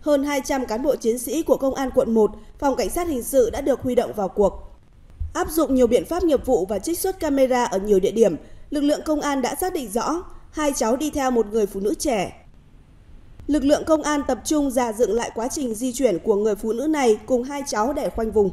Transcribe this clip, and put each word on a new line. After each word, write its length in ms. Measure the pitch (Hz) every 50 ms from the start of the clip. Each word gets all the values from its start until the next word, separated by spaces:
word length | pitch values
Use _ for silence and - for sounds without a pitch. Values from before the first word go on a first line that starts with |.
hơn 240 | - 311 294 285 269
hai 160 | 285 294 277 262
trăm 220 | - 294 269 254
cán 160 | - 214 233 269
bộ 140 | 302 247
chiến 220 | - - 233 226 247
sĩ 240 | - - 226 311 320
của 140 | - 269
Công 180 | - - 269 254
an 160 | - 269 262 240
quận 200 | 262 - 226 226
một, 160 | 220 214 208 214 - - - - -
Phòng 180 | - 285 262
Cảnh 140 | 240 226 190
sát 180 | - 339 349 349
Hình 140 | 294 247 226
sự 280 | - - 269 240 -
đã 100 | - 240
được 200 | 285 285 262 -
huy 140 | - 254 247
động 180 | 240 226 - 123
vào 160 | 220 202 180
cuộc. 240 | - - 202 185 - - - - - - - - - - - - - - - - -
Áp 160 | 302 370 370
dụng 240 | - 330 311 220 269
nhiều 120 | 254 254
biện 180 | 226 226 214 160
pháp 200 | - 320 359 359
nghiệp 220 | 330 294 247 -
vụ 200 | - 262 160 175
và 120 | 190 220 190
trích 200 | - - 339 339
xuất 220 | - 381 370 381
camera 440 | - 302 277 269 269 254 254 247 240
ở 140 | 220 - 190
nhiều 220 | 190 214 208 190
địa 100 | 185 165
điểm, 260 | - 226 226 202 165 139 - - - - - -
lực 100 | - 302
lượng 200 | 285 285 294 285 294
công 160 | - 311 294
an 220 | - 285 277 269 247
đã 120 | 226 269
xác 180 | - 370 370 370
định 180 | 349 262 208
rõ 320 | 185 233 - - 294 349 381 - - - - -
hai 220 | - - 302 294 277
cháu 200 | - 254 220 233
đi 140 | 269 302 294
theo 200 | - 294 269 262
một 160 | 254 233 220 208 202
người 140 | 226 208
phụ 140 | 190 - 196
nữ 140 | 196 220 320
trẻ. 500 | - - 320 240 208 170 120 - - - - - - - - - - - - - - - - - - - - - - -
Lực 180 | - 285 302 240
lượng 200 | 277 294 - -
công 160 | - 320 311 269
an 200 | 294 302 285 269 -
tập 100 | 262 - -
trung 260 | - 320 302 285 277
rà 220 | 233 254 247 233 214
dựng 200 | 208 247 196 202
lại 180 | 233 233 - -
quá 140 | - 220 269
trình 260 | - 339 285 247 220
di 180 | 202 247 262 233
chuyển 260 | - 277 240 190 165
của 180 | - - 214
người 180 | 196 208 220 208
phụ 180 | 202 - 220 220
nữ 140 | 233 269
này 320 | 311 311 294 269 240 214 214 -
cùng 160 | - 254 240 240
hai 200 | 262 285 285 277
cháu 260 | - - 214 214 254 294
để 180 | 294 247 180
khoanh 220 | - - 226 220 196
vùng. 180 | 220 202 190